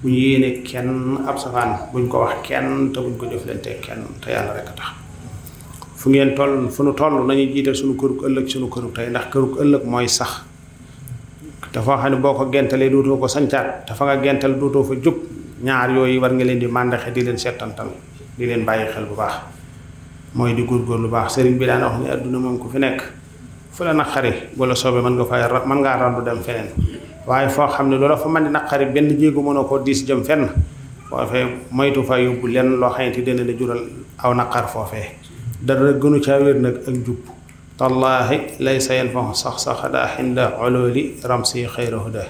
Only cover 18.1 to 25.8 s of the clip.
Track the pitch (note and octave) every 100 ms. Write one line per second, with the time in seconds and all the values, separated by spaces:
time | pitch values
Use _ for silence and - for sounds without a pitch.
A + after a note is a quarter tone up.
18.1 | - - - A#2+ A#2 A2 A2 A2 - G#2
19.1 | G#2 G#2+ - - - - - - - -
20.1 | - - A#2+ A#2+ A#2 A#2+ B2 A#2 A#2 A2+
21.1 | A#2 G#2+ - B2+ B2+ B2+ B2 C3 A2+ C3
22.1 | C3 B2 B2+ B2+ B2 B2+ C3 C3 C3 -
23.1 | - - - - - - - F3 D3+ -
24.1 | C3+ B2 - - - B2+ B2 C3+ B2 B2
25.1 | B2 A#2 B2 A#2 B2+ C3 C#3